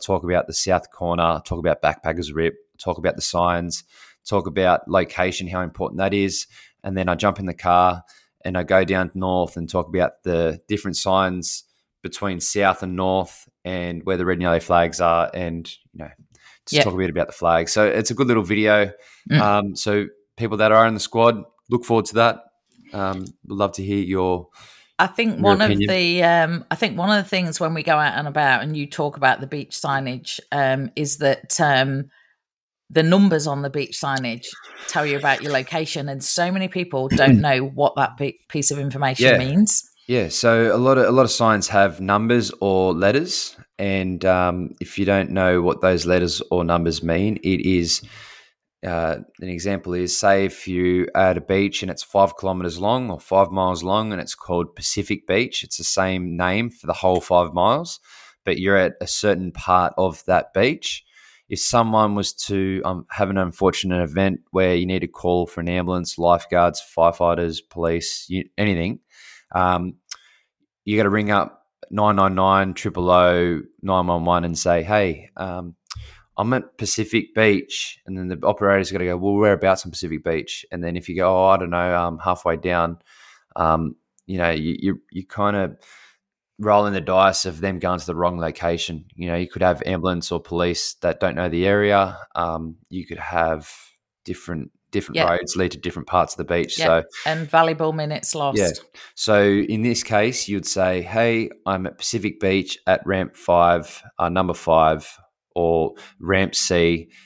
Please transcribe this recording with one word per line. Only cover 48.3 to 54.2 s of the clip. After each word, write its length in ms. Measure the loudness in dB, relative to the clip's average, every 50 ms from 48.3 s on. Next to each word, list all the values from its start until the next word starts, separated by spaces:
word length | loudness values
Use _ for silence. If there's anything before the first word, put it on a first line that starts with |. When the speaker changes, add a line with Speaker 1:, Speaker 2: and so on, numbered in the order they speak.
| -20 -20 -20 _ _ _ _ _ _ _ -8
Speaker 1:
uh, 340 | -6 -4 -2 -2 -2 -4 -6 -8 -14 _ -14
an 80 | -12 -10
example 440 | -10 -6 -4 -4 -4 -4 -4 -6 -4
is, 240 | -4 -4 -4 -4 0
say 280 | 2 4 4 4 2
if 220 | 0 -4 -8 -8 -4
you 380 | -2 0 2 2 2 2 0 0 2
are 140 | 2 4 4
at 60 | 2 0
a 40 |
beach 420 | 0 0 0 0 0 0 -2 -6 -8
and 80 | -8
it's 100 | -10 -10
five 360 | -12 -2 2 4 4 4 2 -2
kilometers 420 | -6 -4 -4 -4 -4 -6 -6 -4
long 320 | -2 -2 0 -2 -2 -6
or 80 | -8 -10
five 320 | -6 0 2 2 2 2
miles 320 | 2 0 0 0 -2 -2 -2
long 280 | -2 -2 0 -2 -2
and 80 | -6 -8